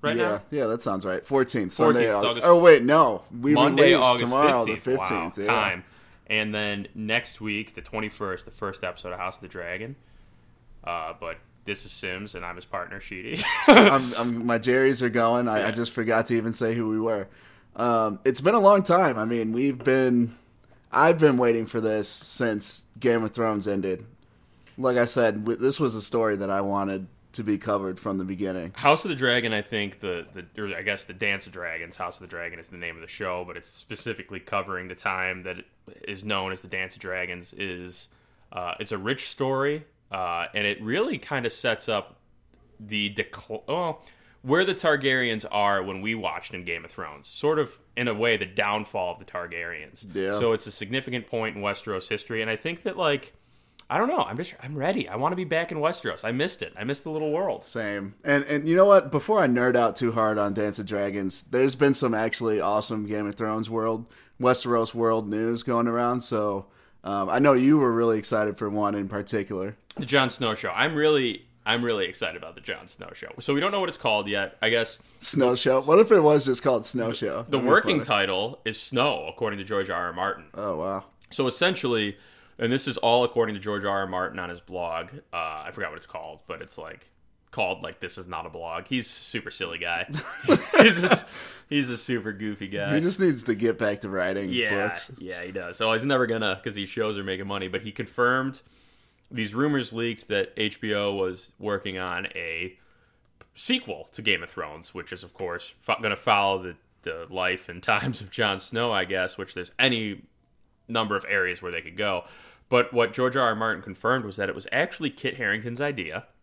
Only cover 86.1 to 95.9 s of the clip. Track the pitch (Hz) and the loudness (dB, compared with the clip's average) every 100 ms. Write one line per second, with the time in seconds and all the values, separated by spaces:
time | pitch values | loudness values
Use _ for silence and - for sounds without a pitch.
86.1 | 82 78 78 - 82 - - 80 85 - | -14 -14 -16 -14 -12 -12 -14 -14 -16 -20
87.1 | _ _ _ _ - 95 92 85 85 90 | _ _ _ _ -4 -4 -4 -8 -10 -12
88.1 | - 90 85 85 85 82 82 92 131 113 | -12 -12 -10 -10 -12 -10 -10 -6 -6 -6
89.1 | - - 117 - - 90 85 87 85 90 | -8 -8 -10 -10 -8 -8 -6 -4 -4 -4
90.1 | 151 - - - 311 - 370 226 175 175 | -8 -10 -10 4 4 4 8 8 8 4
91.1 | - - - - - _ 147 127 117 - | 4 2 -16 -16 -18 _ -2 -2 -4 -4
92.1 | 120 104 98 107 101 98 101 101 143 170 | -4 -4 -8 -8 -8 -8 -6 -2 0 0
93.1 | - 185 131 117 107 113 113 110 101 104 | 2 2 0 -2 0 0 0 -2 -2 -4
94.1 | 95 90 95 98 123 110 101 90 85 - | -2 -2 -2 -4 -2 0 0 -2 -4 -12
95.1 | 131 90 90 90 95 87 90 113 | -14 -12 -10 -8 -8 -8 -2 0